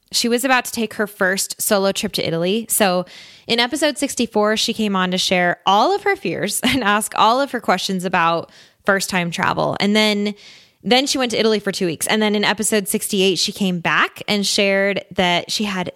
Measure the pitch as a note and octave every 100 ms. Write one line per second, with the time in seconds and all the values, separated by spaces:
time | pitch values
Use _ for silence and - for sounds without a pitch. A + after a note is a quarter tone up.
0 | _ - A#3 A#3+ C4 B3+ B3 - A3 -
1 | G#3 - F#3+ F#3 - - - G#3 G3 F#3+
2 | G3+ - - E3 F3 G#3+ A3+ - G3+ F3+
3 | F3+ - - - - A#3 B3 C#4 D4+ D4
4 | C#4 - A3 G#3+ G#3 G#3+ - A3 G#3+ G3
5 | F#3 F#3 - F3+ F3 F3 - G3+ C4+ G4
6 | G4+ G4 F#3+ E3 G#3 - B3 C4 G3+ G#3
7 | G#3+ - G#3 B3 C#4 A#3+ - F#3 - F#3+
8 | F#3 F#3 E3 E3+ - - - _ - G3
9 | - F#3+ E3+ E3 E3+ E3 D3+ - G3+ G#3+
10 | G#3+ G#3 G3+ G3+ - - - _ G3 B3
11 | C#4 C#4+ B3 - A3 G#3+ G3+ F#3 F#3 D3+
12 | - A3 G#3+ G#3 G3+ G3+ A3 G#3+ G3 G#3+
13 | - G3+ F#3+ E3+ - - G3 F3+ E3 D#3
14 | B3+ - - G#3 G3 - G3+ G3 G3 G3
15 | - F3+ F3+ F3 - - G#3 F#3+ F3